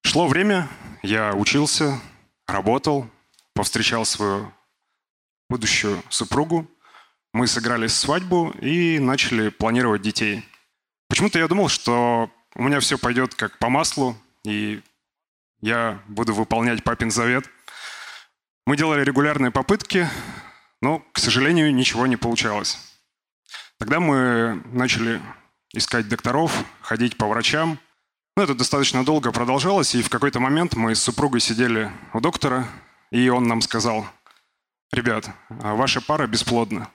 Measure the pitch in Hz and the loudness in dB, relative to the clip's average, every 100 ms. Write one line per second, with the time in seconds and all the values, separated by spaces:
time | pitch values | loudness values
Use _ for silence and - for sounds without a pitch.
0 | - 147 170 151 208 190 147 - - - | 0 2 2 2 2 2 -2 -10 -18 -10
1 | 98 110 107 101 104 143 147 - 151 131 | -2 0 0 0 0 2 2 0 0 -2
2 | - - _ _ - 98 95 127 156 143 | -10 -20 _ _ -6 -2 2 2 2 0
3 | 117 _ _ _ _ - 98 113 110 117 | -2 _ _ _ _ -4 -2 0 0 0
4 | 110 - 104 98 104 - _ _ _ _ | -2 -2 -2 -2 -6 -16 _ _ _ _
5 | _ _ _ _ _ 127 110 - 107 95 | _ _ _ _ _ -4 0 0 0 -4
6 | - - 110 - 156 170 156 _ _ - | -4 -6 -2 -2 0 -2 -4 _ _ -20
7 | _ _ _ 113 120 120 117 120 113 - | _ _ _ -2 0 0 0 0 0 0
8 | - 160 180 180 165 - 131 170 170 160 | 0 -2 2 0 0 -4 -2 0 2 2
9 | 131 135 - 117 107 - 110 120 123 104 | 2 2 0 0 0 0 0 2 2 0
10 | 101 - 110 101 - _ _ _ _ _ | -2 -2 -2 -4 -10 _ _ _ _ _
11 | _ - 202 170 160 185 175 - - 120 | _ 0 2 2 2 2 2 0 0 2
12 | 120 117 113 _ _ - 127 143 131 139 | 2 0 -2 _ _ -2 0 2 0 0
13 | 120 123 131 - 107 - 120 135 160 - | 0 0 0 -2 -6 -2 0 2 0 0
14 | 131 110 _ _ 107 104 104 107 - _ | -2 -2 _ _ -6 -4 -4 -6 -12 _
15 | _ _ _ _ _ _ 107 117 117 101 | _ _ _ _ _ _ -2 0 0 -4
16 | 101 104 113 104 110 117 120 113 - 117 | -10 -4 -2 0 0 0 0 0 -2 -2
17 | 113 110 117 127 131 _ - - - - | -2 0 0 0 -2 _ -20 -18 -16 -16
18 | - - - _ _ _ - 143 160 147 | -18 -20 -20 _ _ _ -2 0 2 2
19 | 139 131 147 147 127 135 131 202 - 190 | 2 4 2 2 0 0 0 -2 0 0
20 | 170 - - - - - _ _ 131 156 | 0 -4 -12 -16 -18 -20 _ _ -2 -2
21 | - - - 120 135 170 151 131 127 113 | -4 -4 0 2 4 4 4 4 2 2
22 | 127 120 120 117 113 104 - - - _ | 0 0 0 -2 0 -2 -4 -8 -12 _
23 | _ _ _ _ _ - - _ 107 151 | _ _ _ _ _ -20 -20 _ -2 0
24 | 175 139 127 120 117 101 - 123 127 110 | 2 2 2 2 0 -4 -6 -2 0 0
25 | 113 117 - - _ _ _ 107 - 120 | -2 -4 -8 -18 _ _ _ -6 -2 -2
26 | 104 117 123 131 165 - - - - 110 | -2 -4 -2 0 0 -2 -6 -12 -6 0
27 | 120 - 107 110 113 151 165 156 _ _ | 0 0 0 0 0 0 0 -2 _ _
28 | _ _ _ - 185 127 - 143 135 127 | _ _ _ 0 0 0 0 2 2 2
29 | 127 156 127 110 120 135 156 196 139 123 | 2 2 0 -2 0 0 2 2 2 0
30 | 113 120 139 131 127 151 170 - 113 110 | 0 0 0 0 2 2 0 0 0 0
31 | - 120 147 120 - 113 123 113 107 - | 0 0 0 2 0 2 2 2 -2 -8
32 | - 113 143 - 143 127 117 - - _ | -8 -2 -2 0 -2 -2 -4 -10 -20 _
33 | _ 120 127 123 120 113 107 117 117 110 | _ 2 4 4 2 0 0 0 0 -2
34 | 98 - _ _ _ _ _ _ _ - | -6 -16 _ _ _ _ _ _ _ -2
35 | 120 110 107 - _ 110 107 107 131 131 | 0 -2 -4 -16 _ -8 -2 0 2 0
36 | - 151 131 107 - 117 113 104 - | 0 0 0 0 0 0 0 -4 -8